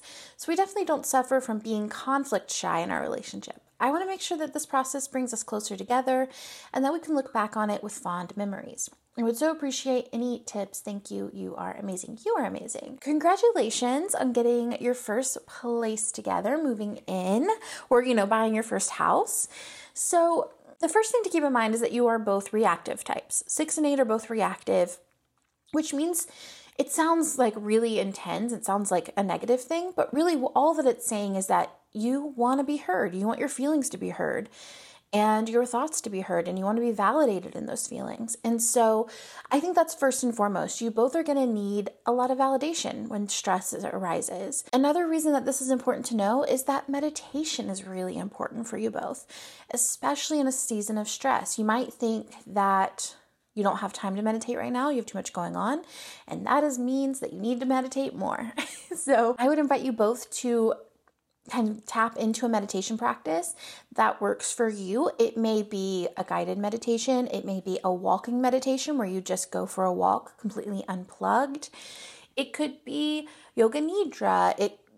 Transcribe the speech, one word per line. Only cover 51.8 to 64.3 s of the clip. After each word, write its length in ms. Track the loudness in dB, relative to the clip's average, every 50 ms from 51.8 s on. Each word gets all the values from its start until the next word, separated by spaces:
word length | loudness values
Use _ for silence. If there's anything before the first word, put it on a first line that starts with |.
| 0 -4
think 380 | -4 -2 -2 -2 0 -2 -6 -10 -16 -20 -16
that 680 | -4 0 2 4 4 4 4 2 0 -2 -6 -10 -10 -10 -14 _ _ _ _ _ _ _
you 80 | 0
don't 180 | 2 2 2 0
have 120 | -2 -6
time 240 | -6 -6 -4 -4 -2
to 60 | 0
meditate 340 | 0 0 0 -2 -2 -4 -4
right 160 | -4 -2 -2
now, 160 | -2 0 0 0
you 80 | 0
have 80 | -2 -2
too 140 | -4 -6 -8
much 160 | -8 -6 -6
going 220 | -6 -6 -4 -4
on, 260 | -2 -2 -2 -2 -4 -6 -10 -16 -18 -16 -18 -18 -18 -12
and 200 | -10 -10 -4 0
that 180 | 2 4 4 4
is, 140 | 2 0 -2
means 420 | -2 0 0 0 0 0 -2 -4
that 140 | -6 -8 -6
you 40 | -4
need 220 | -2 -2 -2 0
to 60 | 0
meditate 480 | 2 2 2 0 0 -2 -2 -2 -2 -4
more. 380 | -4 -4 -4 -4 -4 -6 -6 -6
<laughs> 60 | -8 -8 -8 -10 -16 -12 -10 -8
So 400 | -4 2 4 4 6 6 4 2 2
I 100 | 2 4
would 100 | 4 4
invite 240 | 4 4 2 2
you 100 | 2 0
both 380 | 2 2 2 2 2 0 -6 -10 -8 -4
to 340 | 0 2 2 4 4 2 2 -2 -6 -14 _ _ _ _ _ _ _ _ _ _ _ -4
kind 180 | 0 0 0 0
of 160 | 0 -4 -8
tap 300 | -4 0 0 0 0 0
into 300 | -2 0 0 0 0 0
a 20 | 0
meditation 480 | 0 0 0 -2 -4 -4 -4 -4 -4
practice 580 | -2 -2 -2 -2 -2 -4 -2 -2 -2 -2 -4 -10 -12 -16 -18 -18 -20 -20 _ 0
that 240 | 2 2 2 2 0
works 320 | 0 0